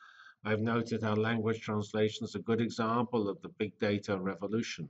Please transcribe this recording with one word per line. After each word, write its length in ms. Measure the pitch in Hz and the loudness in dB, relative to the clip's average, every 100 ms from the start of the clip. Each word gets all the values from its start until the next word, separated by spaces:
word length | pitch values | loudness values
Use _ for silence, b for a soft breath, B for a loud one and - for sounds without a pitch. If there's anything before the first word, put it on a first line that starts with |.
| B B B B | B B B B
I've 160 | 104 107 | -2 0
noted 420 | 113 117 113 113 | 2 0 0 0
how 120 | 110 | 0
language 460 | 107 110 117 107 110 | 2 2 2 0 0
translation 640 | - 107 98 110 107 - | -2 -2 -2 2 2 0
is 100 | 107 | -6
a 60 | 101 | -4
good 200 | 92 113 | 0 2
example 680 | 117 113 113 117 117 120 101 | 2 0 0 0 2 0 0
of 120 | 92 | -2
the 60 | 90 | -8
big 300 | - 107 - | -4 -4 0
data 400 | 107 104 101 98 | 2 2 0 -2
revolution, 720 | 92 90 98 110 117 - 73 | -2 -4 -2 -2 -2 -6 -10